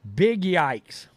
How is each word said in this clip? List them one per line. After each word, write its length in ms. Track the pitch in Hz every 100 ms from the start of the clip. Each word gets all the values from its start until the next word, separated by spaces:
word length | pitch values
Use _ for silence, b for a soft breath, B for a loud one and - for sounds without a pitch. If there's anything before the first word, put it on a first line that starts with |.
| 104
Big 280 | 107 214 226
yikes. 680 | 185 175 143 117 - - -